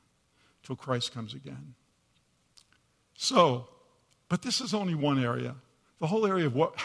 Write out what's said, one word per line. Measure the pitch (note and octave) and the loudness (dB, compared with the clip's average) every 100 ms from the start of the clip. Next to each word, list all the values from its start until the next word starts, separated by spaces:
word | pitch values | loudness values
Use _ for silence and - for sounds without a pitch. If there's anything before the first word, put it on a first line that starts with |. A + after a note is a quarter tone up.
| _ _ _ _ _ _ | _ _ _ _ _ _
until | - B2+ | -12 -10
Christ | - B2 A#2 | -2 -2 -2
comes | A#2+ A2+ | -8 -12
again. | C3+ C3+ C3 D3 B2 _ _ _ _ _ _ _ - _ _ _ _ _ - | -12 -14 -16 -18 -20 _ _ _ _ _ _ _ -20 _ _ _ _ _ -6
So, | - B3+ E3 B2 B2 - _ _ _ _ - | 0 6 6 4 -4 -20 _ _ _ _ -4
but | F3+ | -2
this | B3+ - | -2 -4
is | A#3+ | -2
only | G#3 F#3+ D#3 | -2 0 0
one | C#3+ C#3 | 2 2
area, | B2 B2 B2 C3 _ _ _ - | 2 -2 -4 -10 _ _ _ -6
the | D#3+ | -2
whole | A3 G#3 | 2 2
area | F#3 D#3 | 2 2
of | B2 | 2
what, | D#3+ - | 0 -2